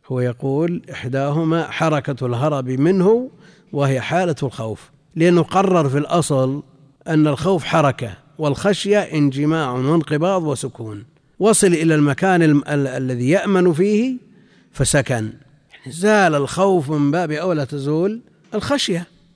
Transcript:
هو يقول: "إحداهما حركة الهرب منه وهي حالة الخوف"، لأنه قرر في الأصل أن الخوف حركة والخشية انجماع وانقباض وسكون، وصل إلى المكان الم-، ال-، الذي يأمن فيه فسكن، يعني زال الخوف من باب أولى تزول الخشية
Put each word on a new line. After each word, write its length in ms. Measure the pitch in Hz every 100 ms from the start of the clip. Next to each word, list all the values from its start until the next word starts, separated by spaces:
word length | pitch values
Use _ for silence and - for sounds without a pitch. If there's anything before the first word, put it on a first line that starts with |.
| _
هو 120 | 127
يقول: 640 | 123 120 139 139 170 - -
"إحداهما 800 | 127 123 135 139 151 160 165 147
حركة 540 | - 165 151 - 131 127
الهرب 440 | 120 151 143 127
منه 600 | 131 156 190 180 233 254 - - _ _
وهي 280 | 147 139 131
حالة 340 | - 170 180 143
الخوف"، 480 | 135 - 113 104 - _ _ 160
لأنه 260 | 170 175
قرر 480 | 156 185 196 180 143
في 80 | 139
الأصل 680 | 147 - - 139 131 143 - _ _ _ -
أن 200 | 160 151
الخوف 360 | 135 160 185
حركة 500 | - 165 143 123 113 90 _ -
والخشية 600 | 151 135 196 185 196 208
انجماع 720 | 185 156 143 131 151 160 139
وانقباض 720 | 127 131 170 151 151 175 190
وسكون، 640 | 156 131 135 - 110 104 110 _ _ _
وصل 280 | 202 214 202
إلى 280 | 165 165 156
المكان 480 | 147 135 190 180
الم-، 200 | 160 143 143
ال-، 200 | 147 135
الذي 420 | 131 131 123 127
يأمن 440 | 185 190 185 180
فيه 440 | 156 202 208 254 254 - - _ _ _
فسكن، 600 | - 131 147 127 120 107 - _ _ _
يعني 200 | - 131
زال 440 | 160 202 214 180 147
الخوف 540 | 135 - 196 180 135
من 220 | 151 143
باب 200 | 160 165
أولى 340 | 151 185 160 131
تزول 560 | 147 135 156 190 226 _ _ _
الخشية 540 | 214 - 285 - 170 175 _ _